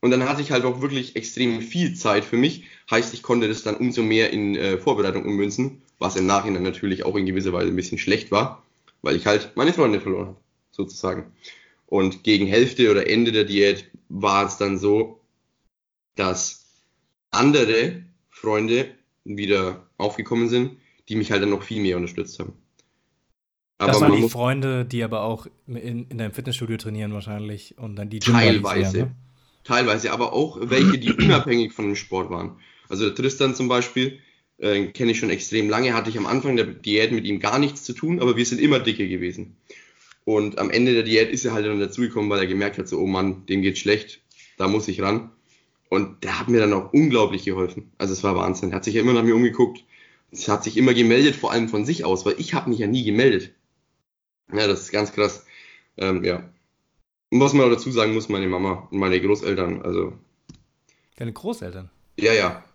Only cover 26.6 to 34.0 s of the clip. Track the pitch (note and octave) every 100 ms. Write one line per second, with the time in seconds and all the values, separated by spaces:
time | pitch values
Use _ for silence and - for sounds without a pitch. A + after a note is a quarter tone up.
26.6 | A#2 A2 A2 A2 G#2+ G#2 G2 G#2 G#2+ G#2
27.6 | - - A2+ G2+ G#2 A2 G#2 A#2 A2 G#2
28.6 | G2+ F#2 G2 F#2+ B2+ - - _ _ _
29.6 | - A#2+ B2 G#2+ G#2 A2 A#2+ - D#3 -
30.6 | A#2+ B2+ F#3+ D#3+ A#2+ - D3+ D3+ C3+ A#2+
31.6 | A2 - G#2 G2+ - F#2+ F2 F2 F2+ -
32.6 | - _ _ G2 G#2+ G2 C3 C3+ C3+ B2+
33.6 | B2+ B2 A#2+ -